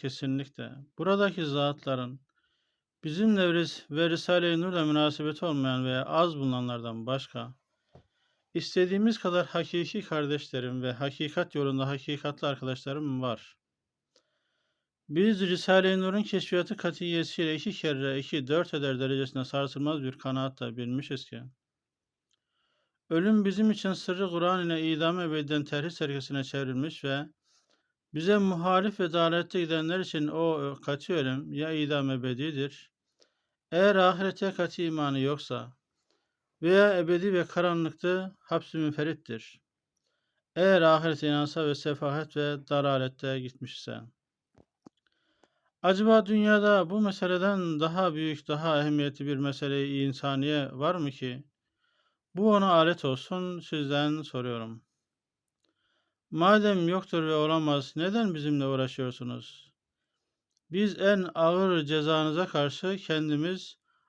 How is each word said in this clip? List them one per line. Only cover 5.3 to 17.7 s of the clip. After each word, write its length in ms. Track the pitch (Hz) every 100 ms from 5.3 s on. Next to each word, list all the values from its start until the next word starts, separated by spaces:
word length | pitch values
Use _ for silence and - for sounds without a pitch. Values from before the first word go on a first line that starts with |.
| 151
olmayan 400 | 175 143 131 127
veya 200 | 127 127
az 320 | 143 156 170 147
bulunanlardan 720 | 135 123 123 120 117 113 113
başka 480 | 135 - 123 120 127 _ _ _ - _ _ _ _ _
istediğimiz 640 | 170 - 185 180 196 220 220
kadar 280 | 185 175 170
hakiki 560 | 170 - 175 160 214
kardeşlerim 800 | - 156 143 147 - 131 123 127
ve 100 | 127
hakikat 600 | 117 139 131 151 175 175
yolunda 340 | 147 139 135 135
hakikatli 580 | 139 - 143 151 143 147
arkadaşlarım 760 | 135 131 127 139 143 147 127
var. 340 | 127 110 - _ _ _ _ _ _ _ _ _ _ _ _ _ _ _ -
Biz 320 | 151 214 196
Risale-i 600 | 190 175 - 190 190 190
Nur'un 220 | 185 202
keşfiyatı 540 | 208 190 - 180 170 214
katiyesiyle 760 | 175 143 175 165 160 - 160
iki 180 | 156 208